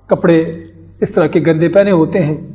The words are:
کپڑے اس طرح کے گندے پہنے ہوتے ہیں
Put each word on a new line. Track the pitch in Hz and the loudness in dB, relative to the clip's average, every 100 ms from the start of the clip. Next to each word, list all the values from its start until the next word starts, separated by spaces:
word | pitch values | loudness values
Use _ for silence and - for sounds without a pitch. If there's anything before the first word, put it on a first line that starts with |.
| - | -4
کپڑے | - 175 165 165 - - - - - | 0 2 2 0 -8 -16 -20 -18 -6
اس | - | -4
طرح | 190 156 | 0 0
کے | 170 156 | 0 0
گندے | 160 165 | 0 2
پہنے | 190 202 | 2 2
ہوتے | 170 156 185 | 2 0 -2
ہیں | 151 151 - | -2 -6 -12